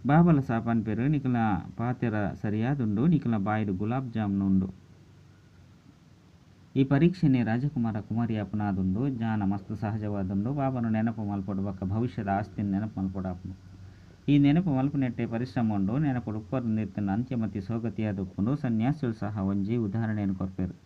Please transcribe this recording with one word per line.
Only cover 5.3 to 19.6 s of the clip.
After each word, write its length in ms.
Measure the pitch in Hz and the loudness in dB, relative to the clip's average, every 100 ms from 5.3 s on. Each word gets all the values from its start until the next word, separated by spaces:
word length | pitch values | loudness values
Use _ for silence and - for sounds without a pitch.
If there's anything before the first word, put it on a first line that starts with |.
| - - - - - - - - - - - - - - 135 | -20 -20 -20 -20 -20 -20 -20 -20 -20 -20 -20 -20 -20 -4 0
ಈ 80 | |
ಪರೀಕ್ಷೆನೆ 580 | 135 139 170 175 151 131 | 4 6 4 4 4 4
ರಾಜಕುಮಾರ 580 | 110 117 143 123 117 107 | 2 0 0 0 -2 -2
ಕುಮಾರಿ 380 | - 110 113 110 | -2 -2 0 -2
ಅಪನಾದುಂಡು, 680 | 98 104 104 95 95 95 139 | -2 -2 0 0 0 2 0
ಜ್ಞಾನ 340 | 123 113 107 | -2 -2 0
ಮಸ್ತ್ 340 | 98 101 95 107 | 0 -2 -6 -4
ಸಹಜವಾದುಂಡು, 760 | 107 107 107 101 92 101 110 | -4 -2 -4 -2 -2 0 0
ಬಾಬನು 340 | 147 135 127 117 | 0 -2 0 0
ನೆನಪು 440 | 110 113 113 101 | 2 0 -2 -4
ಮಲ್ಪಡು 300 | 101 95 95 | -4 -4 -4
ಬೊಕ್ಕ 220 | 101 95 | -4 -4
ಭವಿಷ್ಯದ 440 | 95 107 120 - 98 | -2 0 -2 -2 0
ಆಸ್ತಿನ್ 440 | 98 101 - 101 | 0 -2 -4 -2
ನೆನಪು 280 | 98 107 98 | 0 -2 -4
ಮಲ್ಪಡು 280 | 95 95 92 | -4 -4 -6
ಆಪುಂಡು. 280 | 90 92 - - - - - - - - | -6 -10 -14 -18 -20 -20 -20 -20 -8 2
ಈ 100 | 143 | 4
ನೆನಪು 320 | 143 151 185 | 6 4 2
ಮಲ್ಪುನೆಟ್ಟೆ 560 | 131 139 143 127 117 117 | 0 0 0 -2 -2 -4
ಪರಿಶ್ರಮ 460 | 117 127 131 113 | -4 -2 0 0
ಉಂಡು, 240 | 104 95 131 | 0 0 0
ನೆನಪುಡು 400 | 151 123 113 107 | 0 -2 -4 -8
ಉಪ್ಪರು 260 | 107 131 | -4 -4
ನಿರ್ತಿನ 460 | 117 110 101 - 101 | 0 -2 -2 -2 -2
ಅಂತ್ಯಮತಿ 500 | 101 123 113 110 104 | -2 -2 -4 -4 -4
ಸೋಗತಿಯಾದುಪ್ಪುಂಡು, 960 | 95 113 113 101 110 98 95 - 104 143 | -4 -4 -4 -2 -2 -2 -4 -2 -2 0
ಸನ್ಯಾಸುಲು 560 | 123 110 117 151 123 | 0 0 0 0 -4
ಸಹ 260 | 110 104 104 | -4 -6 -2
ಒಂಜಿ 380 | 98 98 | -2 0